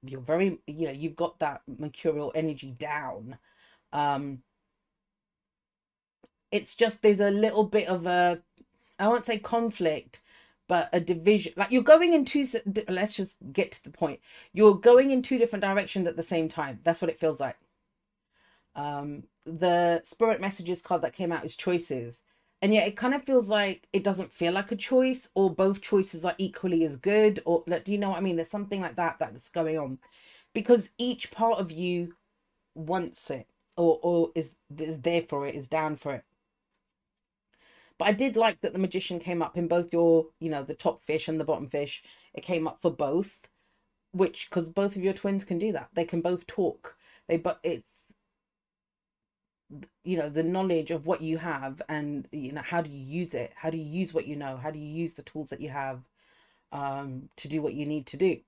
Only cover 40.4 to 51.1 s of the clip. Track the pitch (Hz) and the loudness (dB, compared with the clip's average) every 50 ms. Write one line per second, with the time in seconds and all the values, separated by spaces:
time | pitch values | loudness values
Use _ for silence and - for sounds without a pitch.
40.4 | 165 165 156 143 160 160 156 - - 170 - - - - 156 156 156 - 160 160 | -6 -6 -4 -4 -6 -8 -10 -4 -2 -4 -4 -4 -6 -4 -4 -2 -2 -2 -4 -4
41.4 | 156 - 156 - 139 123 - 143 143 147 - - _ - - - _ _ _ - | -2 -2 -2 -4 -4 -6 -6 -6 -6 -6 -8 -16 _ -20 -20 -20 _ _ _ -16
42.4 | - - 180 165 160 160 - _ - 175 - - 151 135 143 170 196 - - - | -6 -4 -4 -2 -2 -4 -6 _ -2 -2 -2 0 -4 0 0 -2 -2 -4 -8 -20
43.4 | _ _ _ _ _ _ _ _ _ _ _ _ _ _ - 180 190 - - - | _ _ _ _ _ _ _ _ _ _ _ _ _ _ -2 0 0 0 0 -8
44.4 | - - - 185 165 160 - 196 202 202 202 202 180 196 190 - - 202 196 196 | -16 -6 -4 -4 -4 -2 -2 -2 -2 -2 -2 -2 -2 -2 -2 -2 -2 -2 -2 -2
45.4 | 196 - 185 170 190 220 196 147 - - _ - 170 170 - 170 170 175 180 175 | -2 -4 -4 -2 -2 -2 -4 -4 -8 -6 _ -4 -4 -2 -2 -2 0 0 -2 -2
46.4 | - - - - 185 165 - - _ - - _ _ _ - - _ - 165 165 | -4 -8 -4 -2 -2 -2 -2 -4 _ -20 -20 _ _ _ -20 -20 _ -2 -2 0
47.4 | 170 - 160 - - 165 165 117 - _ _ - _ _ _ _ _ _ _ _ | 0 -2 -4 -2 -4 -4 -4 -4 -10 _ _ -20 _ _ _ _ _ _ _ _
48.4 | _ _ _ _ _ _ _ _ _ _ _ _ _ _ _ _ _ _ _ _ | _ _ _ _ _ _ _ _ _ _ _ _ _ _ _ _ _ _ _ _
49.4 | _ _ _ _ _ _ 143 147 127 - _ _ _ 170 185 165 147 151 143 156 | _ _ _ _ _ _ -20 -20 -20 -20 _ _ _ -4 -2 -2 -2 -2 -2 -2
50.4 | 160 165 180 185 190 190 175 165 151 156 175 156 143 160 | 0 0 0 0 0 0 0 0 0 -2 -6 -6 -2 -2